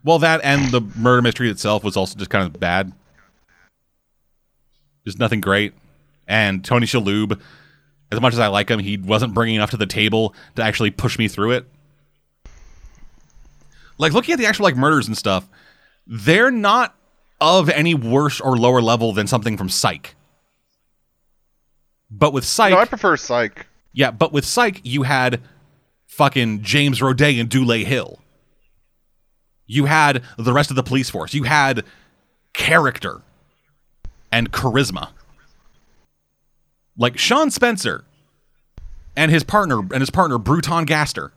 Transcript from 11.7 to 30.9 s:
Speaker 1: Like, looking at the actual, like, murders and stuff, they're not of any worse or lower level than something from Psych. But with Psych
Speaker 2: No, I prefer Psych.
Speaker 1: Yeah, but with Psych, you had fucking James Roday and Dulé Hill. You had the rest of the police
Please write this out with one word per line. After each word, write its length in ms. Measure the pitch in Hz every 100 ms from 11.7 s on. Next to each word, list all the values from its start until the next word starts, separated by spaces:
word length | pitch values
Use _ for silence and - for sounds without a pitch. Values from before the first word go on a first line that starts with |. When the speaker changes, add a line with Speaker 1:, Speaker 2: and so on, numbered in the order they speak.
| _ _ _ _ _ _ _ - - - - - - - - _ - - _ - - - -
Speaker 1:
Like, 160 | 160
looking 200 | 185 269
at 60 | 330
the 80 | 214
actual, 180 | 214
like, 120 | 202 127
murders 320 | 143 151 110
and 100 | 107
stuff, 300 | 104 95 - _ _ _ _ _ -
they're 440 | 113 104 185 254
not 420 | 240 202 233 240 _ _ _ _ _
of 280 | 151 190 156
any 260 | 147 165
worse 460 | 156 113 131 143 -
or 160 | 131 123
lower 240 | 120 127
level 320 | 113 117 113
than 140 | 104 101
something 300 | 123 110 101
from 120 | 92
Psych. 460 | - 123 120 - _ _ _ _ _ _ _ _ _ _ _ _ _ _ _ _ _ _ _ _
But 220 | 104 151
with 120 | 139
Psych 280 | - - 208
Speaker 2:
No, 60 | 185
I 60 |
prefer 320 | 233 233 196 151
Psych. 500 | - 120 110 - - _ _
Speaker 1:
Yeah, 180 | 127 131
but 200 | 113 160
with 120 | 143
Psych, 360 | - - 240 -
you 180 | 120 139
had 380 | 131 135 127 123 - _ _ _ _ _ _
fucking 560 | - 139 135 113 107
James 380 | 104 147 143 120
Roday 400 | 135 127 147 123
and 100 | 113
Dulé 340 | 131 123 113
Hill. 360 | 101 127 - - _ _ _ _ _ _ _ _ _ _ _ _ _ _ -
You 180 | 123 139
had 360 | 160 147 131 - -
the 140 | 113
rest 180 | 131 143
of 60 | 131
the 60 |
police 280 | 127